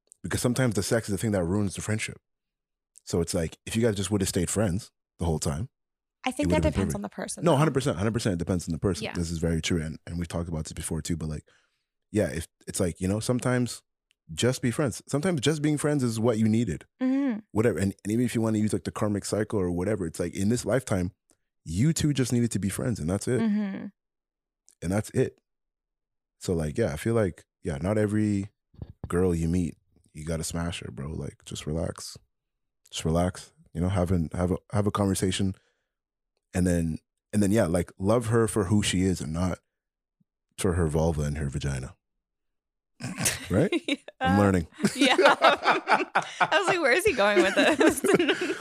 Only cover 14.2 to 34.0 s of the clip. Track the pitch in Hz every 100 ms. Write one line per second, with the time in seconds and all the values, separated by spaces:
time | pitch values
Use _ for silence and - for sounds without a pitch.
14.2 | - 80 120 131 123 117 143 - - 139
15.2 | 190 160 131 156 151 147 151 147 123 113
16.2 | 117 110 110 110 117 71 - _ 254 269
17.2 | 277 214 - 101 113 80 98 - 98 113
18.2 | 123 117 110 110 107 98 - - 107 101
19.2 | - 104 107 107 90 87 92 107 85 -
20.2 | 87 82 101 120 98 127 - 98 90 -
21.2 | _ _ _ _ - 85 151 156 151 139
22.2 | 120 120 120 101 95 - 127 110 76 101
23.2 | - 131 226 208 202 196 202 - _ _
24.2 | _ _ _ _ _ _ 82 101 - -
25.2 | 123 - _ _ _ _ _ _ _ _
26.2 | _ _ - 85 78 73 104 71 117 113
27.2 | 98 - - _ 92 69 90 107 107 107
28.2 | 107 101 98 _ _ - - - - 85
29.2 | 92 85 82 90 82 - _ _ _ 78
30.2 | 76 80 80 87 87 - - - 69 80
31.2 | 71 - - - - 80 87 - - -
32.2 | _ _ _ _ _ _ _ - 82 82
33.2 | 90 - - _ _ 78 90 95